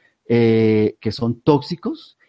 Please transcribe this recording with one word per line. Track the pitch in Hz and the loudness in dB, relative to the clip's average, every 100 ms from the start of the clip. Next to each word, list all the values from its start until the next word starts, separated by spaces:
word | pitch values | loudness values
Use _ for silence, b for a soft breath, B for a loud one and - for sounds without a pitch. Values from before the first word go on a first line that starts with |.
| _ _ - | _ _ -2
eh, | 120 113 113 110 107 107 - | 2 2 2 2 2 0 -2
que | 110 | -8
son | - 117 117 | -6 -6 -4
tóxicos | - 143 - 175 240 320 - _ | 0 0 -2 -8 -8 -10 -14 _